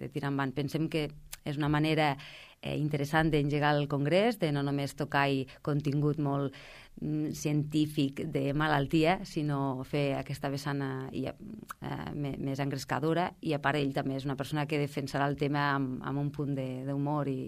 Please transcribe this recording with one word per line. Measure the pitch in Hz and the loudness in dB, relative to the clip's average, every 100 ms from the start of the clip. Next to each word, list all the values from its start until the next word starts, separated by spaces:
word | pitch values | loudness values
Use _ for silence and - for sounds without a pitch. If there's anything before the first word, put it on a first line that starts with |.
| 135 | -6
de | |
tirar | 147 143 | -4 -2
endavant. | 139 135 | 0 0
Pensem | 147 139 151 156 | -2 -2 0 0
que | 160 147 - - - | 0 -2 -6 -16 -10
és | 151 143 | -6 0
una | 147 | 2
manera, | 151 156 156 151 139 - - - - | 4 4 4 4 0 -6 -18 -20 -10
eh, | 143 | -4
interessant | 139 151 147 147 160 160 | -2 0 0 2 4 4
d'engegar | 151 143 147 147 147 | 4 2 4 4 4
el | 143 | 2
congrés, | 143 143 180 233 220 | 0 4 6 4 2
de | 160 | 0
no | 143 | 0
només | 143 139 139 - | 0 0 -2 -4
tocar-hi | 147 143 139 135 131 - | 0 2 4 2 -2 -6
contingut | - 143 143 147 147 147 | -2 0 2 2 2 2
molt, | 143 139 139 - - - - - | 0 0 -2 -4 -16 -20 -20 -8
mm, | 151 151 151 151 | -4 -2 -2 -4
científic | 151 147 147 151 151 151 139 - 160 | 0 0 2 2 2 2 0 0 -4
de | 139 139 | -2 0
malaltia, | 143 156 143 139 165 156 196 | 0 2 2 4 4 4 2
sinó | 190 165 147 139 139 127 | -2 -2 0 0 0 -2
fer | 131 147 139 135 | -2 0 0 0
aquesta | 135 135 143 | -4 -4 -4
vessant, | 139 147 139 | -2 -2 -2
eh, | 135 131 135 - | -2 -4 -6 -4
i, | 131 | -6
eh, | - - - - - - - - | -6 -12 -14 -14 -10 -8 -6 -6
me-, | 147 143 - | -4 -4 -2
més | 139 135 | -2 0
engrescadora, | 139 135 - 127 156 165 185 - | -2 -2 -2 0 2 2 0 -2
i | 160 | -2
a | 143 | 0
part | 139 147 | 2 2
ell | 139 | 0
també | 139 139 135 | 0 -2 -2
és | |
una | 139 | -2
persona | 135 135 151 147 | -4 -2 -2 0
que | 151 | 0
defensarà | 143 147 135 139 143 | 0 -2 -2 0 0
el | 139 | 2
tema | 143 147 143 | 0 2 2
amb, | 139 131 127 | 2 0 -4
amb | 143 139 | -4 -2
un | 143 | -2
punt | 143 143 135 | -2 -2 -2
de, | 131 127 | -4 -6
d'humor | 135 139 143 151 139 | -4 -2 0 0 0
i, | 131 | -2